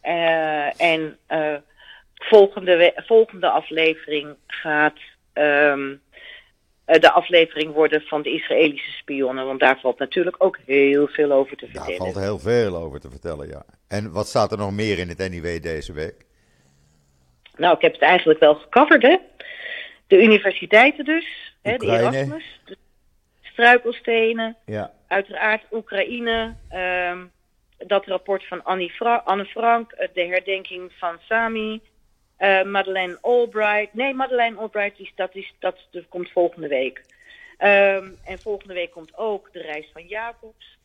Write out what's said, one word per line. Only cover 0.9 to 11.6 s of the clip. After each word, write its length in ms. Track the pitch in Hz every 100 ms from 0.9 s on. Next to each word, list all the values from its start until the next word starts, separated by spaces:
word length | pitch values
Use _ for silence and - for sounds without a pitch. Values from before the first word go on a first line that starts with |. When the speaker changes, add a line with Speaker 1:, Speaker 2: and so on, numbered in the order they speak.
| 160 156 - _
Speaker 1:
eh, 280 | 160 151 147 _ _ - - _
volgende 640 | _ - 220 196 202 185 175
we-, 260 | 170 - -
volgende 440 | 226 226 190 170
aflevering 840 | 117 160 156 160 160 - 151 147 147 _
gaat, 520 | - 165 151 151 - - _ _
ehm, 640 | - 147 143 147 139 139 143 _ - - - _ _ _ _
eh, 160 | - 160
de 100 | 156
aflevering 640 | 170 - 175 165 151 156
worden 280 | 151 156 156
van 200 | - 151
de 80 | 147
Israëlische 580 | 156 - 123 156 139 -
spionnen. 560 | - - 139 131 131 131
Want 140 | 135
daar 200 | 135 131
valt 180 | 131 120
natuurlijk 380 | 131 - 170 -
ook 200 | 190 - -
heel 400 | 139 139 143 147
veel 260 | - 147
over 240 | 135 135
te 80 | -